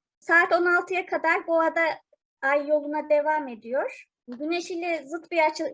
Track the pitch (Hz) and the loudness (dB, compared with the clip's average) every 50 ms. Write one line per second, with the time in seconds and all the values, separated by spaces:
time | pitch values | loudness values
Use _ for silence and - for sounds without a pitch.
0 | _ _ _ _ - - 330 339 359 - 339 349 349 349 349 381 381 370 370 349 | _ _ _ _ -2 2 4 4 4 4 2 2 4 4 2 2 2 0 -4 -4
1 | 359 - 349 302 320 320 339 370 339 339 330 320 320 320 320 330 330 311 - - | -4 -4 -4 -2 0 0 0 0 0 0 0 2 2 2 0 0 0 0 -2 -4
2 | _ _ _ _ _ _ _ _ 269 269 285 294 285 294 302 302 285 294 302 302 | _ _ _ _ _ _ _ _ 0 0 2 2 2 2 0 0 0 -2 -4 -4
3 | 302 302 302 294 294 302 311 302 285 254 233 208 233 233 254 285 415 523 - - | 0 2 2 2 4 2 0 0 -2 -6 -10 -12 -10 -6 -4 -2 -4 -4 -6 -12
4 | - _ _ _ _ - 247 233 302 320 349 349 339 - 370 339 349 349 330 311 | -20 _ _ _ _ -14 -10 -6 -4 -4 -4 -4 -4 -6 -6 -6 -4 -4 -4 -4
5 | 262 269 320 339 320 - 349 330 311 311 311 330 320 262 | -6 -8 -10 -10 -8 -2 2 2 2 2 2 -2 -6 -6